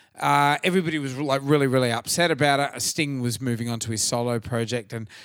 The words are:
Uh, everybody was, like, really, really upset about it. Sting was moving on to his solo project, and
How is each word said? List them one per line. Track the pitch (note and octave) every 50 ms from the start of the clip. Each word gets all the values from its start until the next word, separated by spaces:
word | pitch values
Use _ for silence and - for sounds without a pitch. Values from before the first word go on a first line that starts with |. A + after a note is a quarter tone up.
| _ _ _ -
Uh, | D3 C#3+ C#3+ C#3+ C#3+ C#3+ D3 -
everybody | - F3+ F3 F#3+ E3 D#3+ D#3 D3+
was, | C#3 C3+ B2+ C3
like, | D3+ C#3 C3+ C#3 C3+
really, | C#3 D3+ D3 C#3
really | C3 C3 C3 B2+ A#2
upset | A#2 A#2 - - - F3 F3 E3
about | D#3 C3+ D3 C#3+ C#3 C#3
it. | C#3+ B2+ - A#2+
Sting | - - - - D#3 C#3+ C#3 B2+
was | A#2+ A#2+ A2 G2
moving | C3 B2 A#2 A2 A#2 A#2
on | A#2 A2
to | - -
his | A2 A2
solo | - - B2+ A#2+ A#2+ B2 A#2+ A2+
project, | - - B2 A2+ A#2 G#2+ B2 A#2+ G2+ G2
and | A#2 A2+ A2 - - -